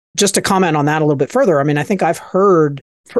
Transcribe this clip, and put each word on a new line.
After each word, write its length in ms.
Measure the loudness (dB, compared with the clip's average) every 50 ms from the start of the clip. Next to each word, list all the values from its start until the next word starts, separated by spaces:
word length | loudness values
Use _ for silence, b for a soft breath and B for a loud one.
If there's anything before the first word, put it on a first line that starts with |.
| _ _ _ -2
just 160 | -2 0 0
to 60 | -2
comment 340 | -2 0 0 0 0 0 0
on 100 | 0 0
that 160 | 0 0 0
a 40 | 0
little 100 | 0 0
bit 140 | 0 -2 -2
further, 320 | 0 0 0 2 2 2
I 20 | 0
mean, 140 | 0 -2 -2
I 60 | -2
think 200 | -4 -4 -2 -2
I've 140 | -2 -2 -4
heard, 640 | -8 -6 -2 0 2 4 4 4 2 0 -2 -6 -14 _ _ _ _ _ -8